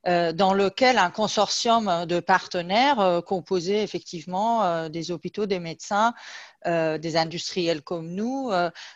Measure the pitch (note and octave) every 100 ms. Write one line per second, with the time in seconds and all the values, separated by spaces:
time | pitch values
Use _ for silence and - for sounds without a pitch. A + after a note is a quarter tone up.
0 | F3+ F3 E3+ E3 F#3+ G3 G3 - B3+ A#3+
1 | F3+ - G#3 - G3 - A#3 A#3 G#3 E3+
2 | E3+ F3 E3+ F#3 - F3+ E3+ G#3 C#4 B3+
3 | F#3+ F3 E3+ F#3+ - F#3 E3+ G#3 G3+ F3
4 | - E3+ D#3 F#3 A3 A#3 F#3 E3 D#3+ E3
5 | D#3+ E3+ F3+ - G#3 F#3 E3 D#3 - G#3
6 | A#3 - - - - _ E3+ E3+ D#3+ D#3
7 | D#3+ D#3+ E3 E3+ - F#3+ E3+ D#3 - F3
8 | E3 F3+ A3+ C4+ C4 F#3 F3 - -